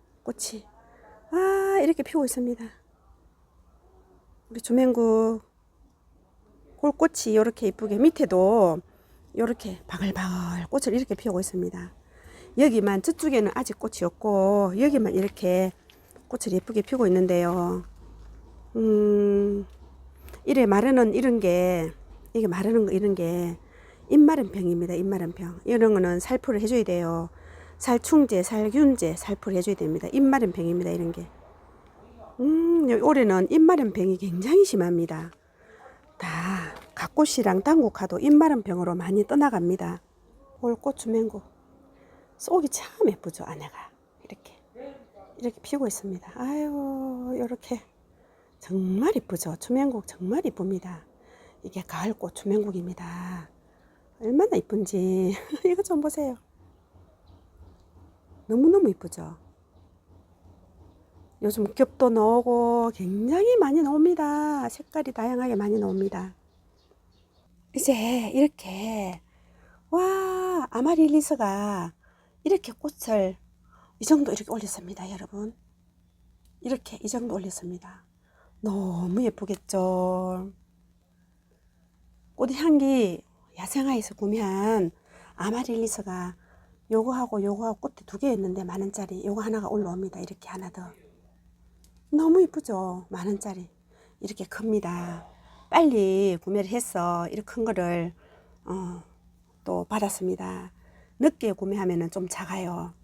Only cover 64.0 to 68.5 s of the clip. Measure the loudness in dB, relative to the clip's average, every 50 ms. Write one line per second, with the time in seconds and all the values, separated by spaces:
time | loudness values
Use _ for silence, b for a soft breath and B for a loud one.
64 | 4 4 4 2 0 -2 -2 -2 -2 -2 -4 -4 -6 -6 -8 -12 -18 -10 -8 -6
65 | -6 -6 -6 -6 -6 -4 -4 -2 -2 -2 -2 -2 -2 -2 -2 0 0 -2 -2 -2
66 | -2 -4 -4 -8 -12 -12 -16 _ _ _ _ _ _ _ _ _ _ _ _ _
67 | _ _ _ _ _ _ _ _ _ _ _ _ _ _ -8 -2 0 2 2 2
68 | 0 -2 -2 -4 -4 -2 2 2 2 2